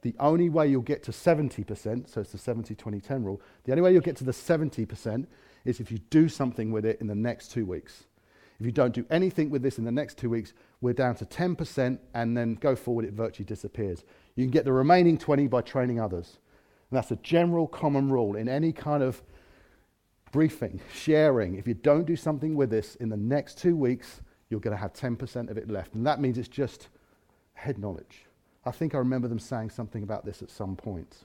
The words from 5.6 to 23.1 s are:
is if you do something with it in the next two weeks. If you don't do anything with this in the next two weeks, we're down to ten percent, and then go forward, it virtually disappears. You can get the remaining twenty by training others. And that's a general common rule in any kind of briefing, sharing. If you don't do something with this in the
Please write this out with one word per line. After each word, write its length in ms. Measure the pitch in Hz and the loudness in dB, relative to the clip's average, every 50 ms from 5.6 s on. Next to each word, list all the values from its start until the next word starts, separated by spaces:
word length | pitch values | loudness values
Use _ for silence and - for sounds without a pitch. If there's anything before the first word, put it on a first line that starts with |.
| _ | _
is 160 | - 120 - | -4 -4 -4
if 100 | 120 98 | -4 -8
you 80 | 117 110 - _ | -8 -10 -8 _
do 180 | - 160 160 160 | 6 6 6 6
something 420 | - - 139 127 117 - 113 110 | 4 -2 -4 -4 -2 -4 -4 -2
with 140 | 113 110 107 | -2 0 0
it 160 | 110 107 - | 0 0 0
in 60 | 117 | -2
the 80 | 104 104 | -4 -2
next 360 | 101 110 120 117 - - - | -2 -2 -2 -4 -6 -10 -8
two 140 | - 123 110 | -4 -4 -4
weeks. 400 | 92 90 80 - - - - - _ _ _ _ _ _ _ _ _ _ _ | -4 -4 -8 -8 -12 -20 -20 -20 _ _ _ _ _ _ _ _ _ _ _
If 60 | 110 | -6
you 60 | 120 117 | -4 2
don't 220 | 151 135 123 117 | 4 2 4 2
do 120 | 131 123 - | -2 -2 0
anything 380 | 156 170 190 185 - - 156 151 | 2 2 2 2 2 0 -2 0
with 140 | 135 139 123 | 0 0 0
this 160 | 135 120 - | -2 -2 -2
in 60 | 113 | -4
the 60 | 117 | -2
next 260 | 117 135 151 - - - | -2 -2 -4 -4 -8 -6
two 120 | - 120 | -4 -2
weeks, 220 | 113 117 113 - - _ _ _ _ _ | -2 -2 -4 -6 -14 _ _ _ _ _
we're 120 | - 123 123 | -2 -2 0
down 240 | 120 135 123 117 | 0 0 0 0
to 80 | - - | -4 -8
ten 320 | - - - 175 180 175 | -14 -4 -2 -2 -2 -2
percent, 440 | - 165 - - - 131 123 131 127 - - - | -2 -6 -6 -2 -2 0 0 0 -4 -8 -10 -6
and 240 | 117 117 117 117 | -4 -2 0 0
then 200 | 120 120 117 113 | 0 0 -2 -4
go 200 | 107 - 147 131 | 0 0 0 0
forward, 300 | 120 - - 120 117 110 | 0 -2 -4 -2 -2 -2
it 80 | 98 101 | -4 -4
virtually 320 | 104 113 113 - - 104 | -4 -4 -4 -4 -8 -10
disappears. 580 | 92 110 101 - 104 _ - 110 98 87 85 - _ _ _ _ _ _ | -10 -10 -10 -10 -12 _ -6 -4 -4 -4 -6 -10 _ _ _ _ _ _
You 100 | - 127 | -2 -2
can 60 | 131 | 4
get 160 | 123 160 - | 4 4 4
the 60 | 135 131 | 4 4
remaining 440 | 131 131 147 175 180 175 170 165 | 4 6 6 8 8 8 6 6
twenty 300 | 151 - - 147 139 143 | 4 2 2 2 2 2
by 160 | 131 127 123 113 | 2 2 0 -2
training 360 | - - 139 127 123 120 117 | 0 -2 -2 -2 0 -2 -2
others. 400 | 113 104 90 85 85 - - _ _ _ _ _ _ _ _ _ _ _ | -2 -4 -4 -6 -8 -10 -18 _ _ _ _ _ _ _ _ _ _ _
And 80 | - | -2
that's 140 | 131 113 - | -2 -2 -2
a 60 | 120 | -6
general 500 | - - - 165 170 170 175 170 170 165 | -8 -4 2 2 4 4 4 2 2 0
common 420 | 147 - - - 151 143 139 139 135 | -2 -4 -2 -2 0 2 2 2 2
rule 280 | 131 127 117 104 101 | 2 2 2 0 -2
in 120 | 104 110 120 | -2 -4 -2
any 220 | 127 143 156 165 156 | 0 0 0 0 -2
kind 300 | - - 151 147 147 135 | -2 -4 -2 0 0 0
of 180 | 131 123 - - - - - _ _ - _ _ _ _ _ _ _ _ _ _ _ _ _ _ - | 0 -2 -4 -12 -20 -20 -20 _ _ -20 _ _ _ _ _ _ _ _ _ _ _ _ _ _ -4
briefing, 500 | - 143 160 156 - - - 101 87 92 - - - | 0 2 2 2 2 -2 -8 -6 -6 -10 -14 -14 -16
sharing. 600 | - - - 156 151 156 156 135 120 107 90 92 | -10 0 4 4 6 6 6 6 4 2 0 -2
If 100 | 95 98 | -4 -4
you 80 | 120 117 | -4 -4
don't 300 | - - 147 147 156 170 | 0 4 4 4 4 4
do 100 | 151 170 | 0 -2
something 400 | 156 - 160 151 139 127 156 156 | -2 -2 -4 -2 -2 -2 -2 0
with 160 | 147 139 120 | 2 2 2
this 240 | 110 110 104 - - | 2 0 -2 -2 -10
in 140 | - 123 | -8 -6
the 80 | 113 | -4